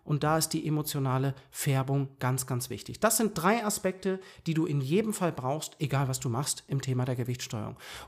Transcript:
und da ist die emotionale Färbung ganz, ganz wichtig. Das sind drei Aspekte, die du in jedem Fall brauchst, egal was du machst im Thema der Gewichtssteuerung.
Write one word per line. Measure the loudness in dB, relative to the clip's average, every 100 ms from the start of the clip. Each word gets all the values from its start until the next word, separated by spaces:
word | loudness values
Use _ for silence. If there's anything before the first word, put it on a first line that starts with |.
und | -2 2
da | 4 2
ist | 2
die | 0 0
emotionale | 0 0 0 2 2 0 -2 -8
Färbung | -4 2 2 4 2 0 -2
ganz, | 0 0 -2
ganz | -4 -4
wichtig. | -8 -10 0
Das | 2 4
sind | 2
drei | 2 2 2
Aspekte, | 2 0 -2 -2 -2 -2 -6 -8 -2
die |
du | 0 2
in | 0
jedem | 2 2 2
Fall | 0 -2
brauchst, | -2 -2 -2 -6 -4
egal | -2 0 0
was | -2
du | -2
machst | -2 -2 -4 -4
im | -2
Thema | 0 0 0
der | -2
Gewichtssteuerung. | -2 -4 -6 -6 -6 -10 -14 -16